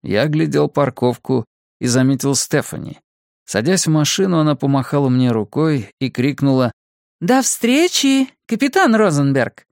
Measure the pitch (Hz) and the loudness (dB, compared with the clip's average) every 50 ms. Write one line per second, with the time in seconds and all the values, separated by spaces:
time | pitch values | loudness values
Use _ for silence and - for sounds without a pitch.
0 | - 139 90 104 123 156 151 156 160 151 135 147 147 151 - 147 143 131 127 - | -6 -2 -2 0 0 0 0 -2 -2 0 0 0 -2 0 0 -2 -2 -2 -2 -2
1 | - 123 120 - _ - 135 123 110 _ _ _ _ _ _ _ - 123 117 131 | -2 -2 -2 -4 _ -4 -4 -4 -4 _ _ _ _ _ _ _ -4 0 0 2
2 | 131 131 139 127 - 139 139 131 - - - 123 - - - - - - - - | 2 2 0 0 -2 -2 -2 -2 -4 -2 -2 -4 -4 -4 -10 -12 -12 -12 -14 -18
3 | _ _ _ _ _ _ _ _ _ - - 98 110 147 185 185 - 160 156 156 | _ _ _ _ _ _ _ _ _ -6 -4 -2 0 0 0 0 0 0 2 2
4 | 151 143 - - 190 190 180 160 151 151 147 - - 139 139 135 127 - - 143 | 0 0 0 -2 0 0 0 0 0 0 0 0 0 0 0 0 -2 -2 -2 0
5 | 143 131 127 127 127 123 117 113 104 98 - 135 156 160 151 135 101 - _ _ | 0 2 2 2 2 2 0 -2 -4 -4 -4 -2 -2 0 0 -2 -4 -8 _ _
6 | 135 123 - - 123 143 139 - 143 139 135 131 127 117 - _ _ _ _ _ | -8 -6 -2 -2 -2 -2 -2 0 0 0 2 2 0 -2 -4 _ _ _ _ _
7 | _ _ _ _ - 175 247 269 254 - - - - 233 247 285 339 359 - - | _ _ _ _ -2 0 2 2 2 0 -4 -2 0 0 2 2 2 0 0 0
8 | - 269 269 269 262 262 _ _ _ - 226 214 269 285 - 381 381 285 220 220 | 0 2 2 2 0 -2 _ _ _ -6 -4 -2 -2 0 2 2 2 4 4 4
9 | 214 196 156 143 143 139 135 135 120 101 _ - _ _ | 4 2 2 2 2 2 2 2 0 -2 _ -14 _ _